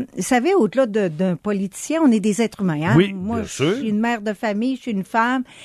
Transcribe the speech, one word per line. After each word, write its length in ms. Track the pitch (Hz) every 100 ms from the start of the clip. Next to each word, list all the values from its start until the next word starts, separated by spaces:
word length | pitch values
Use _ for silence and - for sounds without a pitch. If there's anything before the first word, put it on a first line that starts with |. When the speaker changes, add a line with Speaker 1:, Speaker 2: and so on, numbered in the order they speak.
| - -
Speaker 1:
vous 60 |
savez, 320 | 185 247 294
au-delà 320 | 392 208 247 254
de, 220 | 214 190
d'un 280 | 151 185 170
politicien, 640 | 208 202 196 - - 320
on 80 | 302
est 80 | 220
des 240 | 214 202
êtres 180 | 220 -
humains, 280 | 185 147 165
hein ? 20 | 165
Speaker 2:
Oui, 160 | 196
Speaker 1:
Moi, 240 | 190 196 233
Speaker 2:
bien 80 | 101
Speaker 1:
je 40 |
Speaker 2:
sûr. 240 | - 147 233
Speaker 1:
suis 120 | 247
une 100 | 208
mère 220 | 233 233
de 120 | 208
famille, 420 | 196 220 202 254 254
je 60 |
suis 80 | 247
une 120 | 196
femme. 400 | 180 226 233 262 247 -